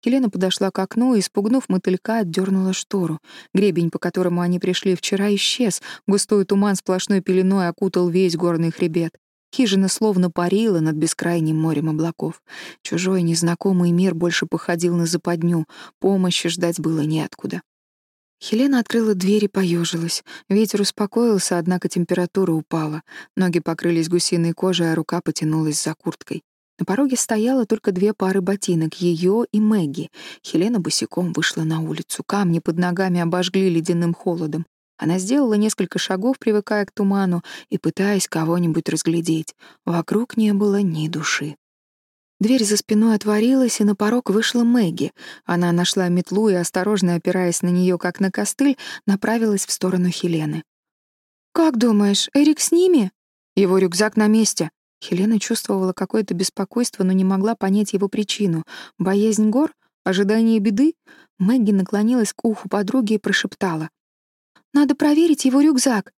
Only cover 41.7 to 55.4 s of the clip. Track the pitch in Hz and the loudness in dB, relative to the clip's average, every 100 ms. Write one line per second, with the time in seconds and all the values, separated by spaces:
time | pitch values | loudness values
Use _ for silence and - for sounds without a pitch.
41.7 | _ _ _ _ _ _ _ 208 262 208 | _ _ _ _ _ _ _ 0 2 2
42.7 | 208 - 208 226 214 214 208 226 262 254 | -2 0 2 4 2 0 0 2 2 2
43.7 | - 208 202 208 240 - 196 226 240 233 | 2 0 2 0 0 0 0 0 0 2
44.7 | 240 196 - - - - - - 175 175 | 2 2 -2 -6 -8 -20 -20 -4 0 2
45.7 | 175 175 - 180 175 175 190 220 180 170 | 2 0 0 0 0 0 0 2 2 0
46.7 | - 185 208 180 175 175 180 180 170 180 | -2 0 0 2 0 0 0 0 0 0
47.7 | 180 180 175 185 175 196 - 208 - 277 | 0 2 0 -2 -2 -4 -2 -6 0 0
48.7 | 254 - - - 196 - 233 226 202 - | 0 -6 -10 -2 0 0 0 0 0 -4
49.7 | - 185 185 180 170 180 165 151 156 - | -4 -2 0 0 -2 -2 -2 -4 -6 -10
50.7 | _ _ _ _ _ _ _ _ - 320 | _ _ _ _ _ _ _ _ 0 2
51.7 | 247 240 208 202 202 - 277 294 302 - | 4 2 4 4 2 0 2 4 4 2
52.7 | 339 370 339 190 _ _ _ _ - 196 | 4 6 4 2 _ _ _ _ 0 4
53.7 | 190 190 175 214 220 214 220 214 - 160 | 4 2 2 0 2 4 4 2 0 -6
54.7 | _ _ _ - 175 202 220 | _ _ _ -6 -2 2 0